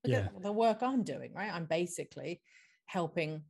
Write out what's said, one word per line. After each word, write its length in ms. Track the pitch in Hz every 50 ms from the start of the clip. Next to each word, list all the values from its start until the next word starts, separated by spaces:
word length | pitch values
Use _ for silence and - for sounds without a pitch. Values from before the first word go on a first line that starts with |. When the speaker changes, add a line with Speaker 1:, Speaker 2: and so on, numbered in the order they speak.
| -
Speaker 1:
Look 80 | 143 123 - 98
Speaker 2:
Yeah. 40 | 98 -
Speaker 1:
at 60 | 190 185
the 80 | 202 208
work 300 | 220 226 226 214 220 247
I'm 200 | 254 269 254 185
doing, 300 | - 135 143 123 - -
right? 180 | 175 196 214
I'm 140 | 175 170 165
basically 760 | 156 165 170 175 170 - - - - - 139 135 151 175 - _ _ - - - _ _ _ _
helping 580 | - - 190 170 165 - 175 156 151 156 156 151